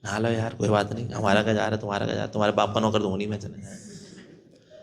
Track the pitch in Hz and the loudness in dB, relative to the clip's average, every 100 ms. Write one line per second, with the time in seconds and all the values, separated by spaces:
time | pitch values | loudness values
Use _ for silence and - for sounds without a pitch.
0 | - 101 113 113 113 - 101 104 101 110 | -4 -2 0 0 -2 -2 2 4 2 -2
1 | 123 110 107 101 107 107 107 110 104 101 | -6 -2 4 4 4 2 2 -2 -2 -2
2 | 110 107 104 107 104 104 101 107 110 110 | -2 -2 -4 0 2 4 2 4 2 2
3 | 101 95 104 107 98 - - - - - | 0 -2 -4 -6 -8 -14 -16 -16 -18 -18
4 | - - - - - - _ - | -18 -20 -20 -20 -20 -20 _ -20